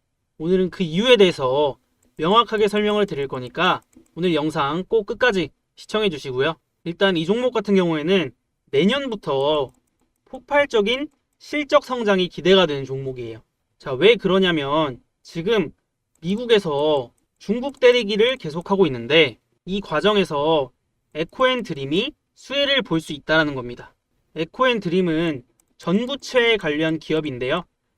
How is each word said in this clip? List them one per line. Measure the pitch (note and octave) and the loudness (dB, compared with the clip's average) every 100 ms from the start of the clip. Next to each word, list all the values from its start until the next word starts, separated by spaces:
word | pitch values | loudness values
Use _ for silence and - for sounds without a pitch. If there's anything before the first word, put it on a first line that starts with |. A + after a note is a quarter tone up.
| _ _ _ - | _ _ _ -10
오늘은 | D#3+ F#3 F#3 | -2 -2 -2
그 | - | -4
이유에 | E3+ E3 B3 A#3 | -4 0 4 6
대해서 | F#3 D3+ C3 C#3 D3 - _ _ _ - | 6 2 -2 0 0 -4 _ _ _ -4
명확하게 | D#3 A3 A#3 A3 G#3 | 2 2 2 0 0
설명을 | G#3 G#3 G#3 G3+ | 0 0 0 -2
드릴 | C#3 C#3 | -4 -6
거니까 | C3 B2 D#3 F3+ D3 _ - _ | -8 -8 -2 0 0 _ -20 _
오늘 | - F3+ | -4 -2
영상 | D3+ D#3 D#3 C#3 D#3+ F#3 | 0 -2 -2 -4 -4 -2
꼭 | A3+ G3+ | -2 -2
끝까지 | A#3 B3 F#3+ D3 _ _ - | 0 0 0 -4 _ _ -20
시청해 | - G#3+ G#3 | -6 -2 -2
주시고요. | C#3+ C#3 B2+ C#3+ - _ _ | -2 -6 -2 -2 -2 _ _
일단 | E3 F3 G3 F3 | -10 0 2 2
이 | D#3+ | 0
종목 | A3+ B3+ | 0 0
같은 | A#3+ G#3 | -2 0
경우에는 | G3 F3 D#3 D3+ G3 C#3 - _ _ - | 2 2 0 0 0 -2 -10 _ _ -4
내년부터 | C3+ F#3+ C4+ C4+ G#3+ - C#3 C#3 D3+ C3 _ _ _ _ _ | 2 2 0 -4 -8 -4 0 0 0 -2 _ _ _ _ _
폭발적인 | - C4 - C#4+ C#4+ A3 G3+ B3+ D4+ _ _ _ | -20 -16 -2 0 2 0 0 -2 -6 _ _ _
실적 | - D4 C#4+ D4 | -8 -6 2 2
성장이 | - B3 G#3 F#3+ F3 | 2 -2 0 2 0
기대가 | - D3+ F#3+ F3 | 0 4 4 4
되는 | C#3+ | -2
종목이에요. | C3 C3+ C3+ B2+ A#2 A2+ _ _ _ _ | -6 -8 -8 -10 -12 -14 _ _ _ _
자, | D#3 | -8
왜 | C3 F#3 A#3+ | 2 4 4
그러냐면 | F#3 F#3+ F#3 D#3+ C#3 D3+ D3+ A#2+ _ _ | 2 2 2 0 0 0 -2 -4 _ _
지금 | - E3+ E3+ A3 C#3+ - _ _ _ _ | -14 -6 0 0 0 -8 _ _ _ _
미국에서 | E3 G#3 A#3+ A3 E3+ C#3+ D3+ D3 - _ _ _ | -6 -4 2 2 2 -2 0 0 -4 _ _ _
중국 | - A#3 C#4 C4+ | -6 -4 -4 4
때리기를 | B3 B3 G3+ G#3+ A#3 C4 | 4 4 2 0 0 0
계속하고 | D#3+ D#3 - G3 E3+ | -6 -8 -2 2 2
있는데 | B2 A#2 D#3 C#3 A2 _ _ - | 0 2 4 4 0 _ _ -8
이 | G3+ | -8
과정에서 | - D#3 F#3 G#3 F#3 D3+ D3+ D#3+ C3 _ _ _ _ | -4 0 2 2 0 -2 0 0 -2 _ _ _ _
에코앤드림이 | D3+ E3 - B3+ B3+ G3+ C#3+ C3+ D#3+ C4+ - _ | -10 -8 0 0 0 -6 -8 -4 -2 -4 -8 _
수혜를 | _ - C#4 C#4 C#4 | _ -8 -4 0 0
볼 | G#3+ E3 | 0 -4
수 | - | -4
있다라는 | C#3+ - D#3+ D3+ | -10 0 0 0
겁니다. | C#3 A#2+ A#2+ - _ _ _ _ | -4 -10 -14 -18 _ _ _ _
에코앤드림은 | D#3 D#3+ - C4 A#3 F3 F3+ F3+ D#3+ E3+ C#3 - _ _ _ | -10 -8 0 0 0 -2 0 0 0 -2 -6 -12 _ _ _
전구체 | - G3 B3 C#4 - B3+ A#3 A3 | -2 -2 -2 -8 -2 2 2 2
관련 | D#3+ D3 D#3+ D#3+ | 0 -2 -2 -2
기업인데요. | - D#3 D3+ B2 B2 E3 - _ _ | -2 -4 -4 -6 -4 -4 -6 _ _